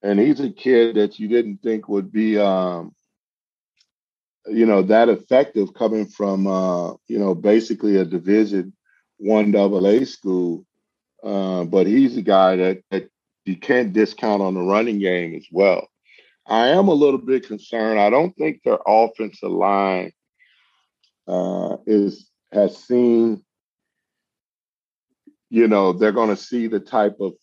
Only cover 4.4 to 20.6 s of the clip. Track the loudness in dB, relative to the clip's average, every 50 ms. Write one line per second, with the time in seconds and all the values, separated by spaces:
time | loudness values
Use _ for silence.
4.4 | _ -6 0 2 4 4 4 2 2 4 4 4 4 4 2 0 -2 _ 2 2
5.4 | 2 2 -2 -4 -4 -4 -4 -4 -4 -2 -2 -2 -6 -6 -8 _ -4 -4 -2 -2
6.4 | -2 -2 -2 -2 -2 -2 -4 -4 -6 -8 -10 -14 _ _ -6 -4 -2 -2 -2 -2
7.4 | 2 2 2 2 2 -2 -8 -4 -2 0 0 0 0 -2 -4 -8 -2 0 2 2
8.4 | 2 0 -2 -6 -6 -6 -12 _ _ _ _ _ _ _ _ _ -2 0 0 2
9.4 | 2 2 2 2 2 2 0 0 2 2 2 2 0 -2 -8 -10 _ -4 -2 -2
10.4 | -2 -4 -6 -8 -12 _ _ _ _ _ _ _ _ _ _ _ -10 -8 -6 -4
11.4 | -4 -4 -4 -4 -4 0 0 2 2 4 4 4 2 2 0 -4 -2 2 4 4
12.4 | 4 4 4 2 0 -2 -2 -4 _ _ -8 -8 -8 -8 _ _ _ _ _ _
13.4 | _ -8 -8 -8 -2 0 0 0 0 0 0 0 0 0 -2 -6 -4 -2 0 0
14.4 | -2 -2 -4 -4 -2 0 0 0 0 -2 -4 -2 -2 -2 -2 -2 -4 -6 -10 -14
15.4 | -16 _ 0 2 2 2 2 0 -4 _ _ _ _ _ _ _ _ _ _ _
16.4 | _ -4 0 0 2 2 2 2 2 2 2 2 2 2 0 0 -2 -4 -4 -4
17.4 | -4 -8 -14 -14 -14 -10 -6 -4 -4 -2 0 2 2 4 4 2 0 0 -4 _
18.4 | -6 -6 -6 -4 _ -2 -2 -2 0 2 4 4 4 2 0 -8 -10 -10 -10 -10
19.4 | -8 -6 -4 -2 0 0 2 0 0 0 -2 -4 -6 -8 _ _ _ _ _ _
20.4 | _ _ _ _